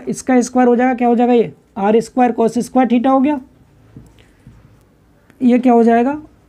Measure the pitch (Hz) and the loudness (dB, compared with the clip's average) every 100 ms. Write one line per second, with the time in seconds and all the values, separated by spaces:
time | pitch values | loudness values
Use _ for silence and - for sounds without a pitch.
0 | - - - 254 240 254 247 240 254 247 | -6 -8 -2 0 0 0 0 2 0 0
1 | 240 240 240 240 185 - _ - 196 208 | 0 0 2 0 -2 -8 _ -6 -2 0
2 | 170 - 247 240 226 233 196 254 254 240 | -2 -2 -2 0 -2 -2 -4 -2 0 0
3 | 262 269 269 285 - _ _ _ _ - | 0 0 0 -4 -10 _ _ _ _ -20
4 | - _ _ _ - - _ _ _ _ | -20 _ _ _ -20 -20 _ _ _ _
5 | _ _ _ _ 254 247 247 233 233 233 | _ _ _ _ 0 2 2 4 4 2
6 | 240 302 302 _ | 0 -4 -12 _